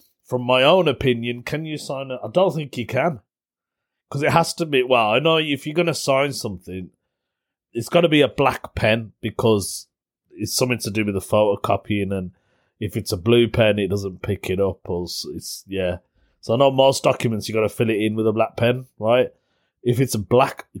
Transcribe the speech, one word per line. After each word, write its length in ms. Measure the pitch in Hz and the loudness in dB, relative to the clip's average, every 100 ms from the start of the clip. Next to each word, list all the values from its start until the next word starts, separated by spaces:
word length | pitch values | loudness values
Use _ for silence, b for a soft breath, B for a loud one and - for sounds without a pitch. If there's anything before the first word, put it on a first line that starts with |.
| _ _ | _ _
"From 180 | _ 127 | _ -4
my 220 | 123 127 | 2 4
own 240 | 139 185 160 | 6 6 4
opinion, 560 | 131 135 117 117 120 | 2 0 0 -2 -6
can 200 | 117 151 | -6 -6
you 140 | 160 147 | -6 -8
sign 320 | - 135 135 | -8 -10 -8
a," 60 | 127 | -10
I 120 | 107 | -2
don't 200 | 170 190 | 2 2
think 240 | 156 147 - | 0 -6 -8
you 100 | 113 | -4
can. 340 | 127 165 123 _ _ _ _ _ _ _ _ _ | -2 -2 -4 _ _ _ _ _ _ _ _ _
'Cause 140 | 143 | -2
it 80 | 147 | 2
has 200 | 151 165 | 2 2
to 120 | - 165 | -2 0
be, 160 | 135 | 0
well, 300 | 127 123 107 | 4 4 4
I 80 | 117 | 2
know 160 | 160 160 | 2 2
if 300 | 156 139 156 | 0 -4 -4
you're 80 | |
gonna 200 | 151 170 | -2 -2
sign 380 | 143 - 135 143 | -2 0 0 0
something, 580 | - 117 92 - 92 92 _ _ _ _ _ _ _ _ | -4 -8 -10 -10 -12 -12 _ _ _ _ _ _ _ _
it's 160 | 117 113 | -10 -2
gotta 200 | 170 170 | 0 2
be 140 | 151 | 2
a 60 | 135 | 2
black 460 | - 135 - - | 2 0 0 -8
pen 380 | - 110 117 110 _ | -2 0 0 -4 _
because 680 | 113 - 117 104 - - - _ _ _ _ | -8 0 2 2 0 -10 -16 _ _ _ _
it's 200 | 85 107 | -10 -6
something 240 | - 127 117 | -2 -2 -2
to 120 | 117 | -4
do 140 | 104 | -2
with 100 | 104 | -2
the 60 | 98 | -2
photocopying, 920 | - 107 107 101 - 98 - 104 98 95 | 0 2 2 0 -2 -2 0 -2 -2 -4
and 160 | 92 - _ _ _ _ | -6 -12 _ _ _ _
if 160 | 104 113 | -6 -6
it's 140 | 104 | -6
a 40 | 98 | -2
blue 320 | 95 120 113 | 2 4 4
pen, 300 | - 110 104 | 4 2 2
it 100 | 95 | 0
doesn't 320 | 101 98 87 | -2 -4 -8
pick 280 | - 98 - | -6 -4 -4
it 100 | 92 | -2
up. 260 | 98 95 - | -2 -2 -6
Or 160 | 87 | -6
s-, 220 | 87 - - | -6 -10 -10
it's, 300 | - - - - | -12 -12 -16 -8
yeah. 320 | 95 90 87 - _ _ _ | -4 -4 -6 -12 _ _ _
So 100 | - | -2
I 40 | 117 | 2
know 120 | 139 | 4
most 320 | 135 135 131 | 6 4 4
documents 460 | 143 135 123 107 101 | 0 0 -2 -4 -4
you 60 | |
gotta 140 | 110 107 | -2 -2
fill 180 | - 113 | 0 -2
it 60 | 107 | 0
in 140 | 107 | -2
with 120 | 107 110 | 0 0
a 60 | |
black 220 | 107 110 - | 0 -2 0
pen, 300 | 120 127 127 _ | 0 0 -6 _
right? 340 | 110 123 - - _ _ _ _ | 2 2 2 -4 _ _ _ _
If 160 | 123 123 | -2 0
it's 140 | 131 110 | 0 -2
a 20 | |
black 480 | 98 120 135 - - - | 2 4 4 -2 -16 -10